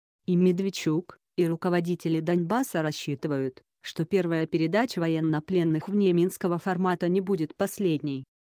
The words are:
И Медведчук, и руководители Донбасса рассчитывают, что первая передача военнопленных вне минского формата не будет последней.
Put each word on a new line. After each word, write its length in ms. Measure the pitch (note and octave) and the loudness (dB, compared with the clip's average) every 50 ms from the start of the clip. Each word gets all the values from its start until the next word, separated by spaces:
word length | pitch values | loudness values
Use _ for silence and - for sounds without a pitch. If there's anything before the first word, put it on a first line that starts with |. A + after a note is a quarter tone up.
| _ _ _ _ _ | _ _ _ _ _
И 100 | - F3+ | 0 2
Медведчук, 840 | F3 F3+ F#3 F3+ F3 G3 G3 F3+ - - E3 D#3 D#3 - - - - _ _ _ | 4 6 4 4 2 0 -2 -4 -4 -2 0 0 -2 -2 -6 -12 -20 _ _ _
и 120 | - F3 E3 | 0 0 0
руководители 720 | E3 D#3+ - F#3 F3 F3 E3+ E3+ F3+ E3+ - E3 E3 D#3+ | 0 -2 0 0 0 0 0 0 -2 -2 -2 -2 -2 0
Донбасса 600 | D#3+ D#3 F3 F3+ E3+ E3 G#3 B3 C4+ - - F3 | 0 2 0 0 2 0 0 -2 -2 -2 -2 -2
рассчитывают, 800 | D#3 D#3 D3+ - - - C#3+ - - D#3+ C#3+ C3+ C3+ C3 C3 - _ _ _ _ - | -2 -2 -4 -6 -6 -8 -6 -4 -4 -4 -2 -2 -2 -4 -6 -10 _ _ _ _ -18
что 220 | - - - E3 | -10 -6 -4 -2
первая 420 | - - G3 F3+ E3+ E3 D#3+ D#3+ D#3+ | 0 0 0 2 2 0 -2 -2 0
передача 520 | - E3 D#3+ D#3+ E3 G#3 A#3+ - - F#3+ | 0 0 0 2 2 0 0 0 -2 -2
военнопленных 880 | E3+ E3 D#3+ D#3+ D#3 D#3+ D#3 D3+ D#3 - F#3+ F3+ E3 E3 D#3 D#3 D#3 - | -2 0 0 0 0 0 0 0 -2 0 0 2 2 2 2 0 -2 -2
вне 240 | G3 G#3 G3+ F#3+ F3 | 0 2 4 4 4
минского 440 | F3 E3+ F#3 - - - F#3 F3 E3+ | 4 2 2 0 -2 -2 -2 -2 -2
формата 520 | - G3+ F#3 F3 F#3+ F#3 F3+ E3+ - E3+ | -2 -2 -2 0 0 0 0 0 0 0
не 100 | F3+ G3 | 0 0
будет 360 | F#3+ F#3 G3+ E3+ D#3 D3 - | 0 0 -2 -2 -2 -4 -4
последней. 680 | - G3 G3 - - G#3 F3+ D#3 C#3+ C3+ D3 C#3 C3+ C3+ - _ _ _ _ _ | -4 -4 -4 -2 -2 0 0 0 0 -2 -4 -6 -6 -8 -12 _ _ _ _ _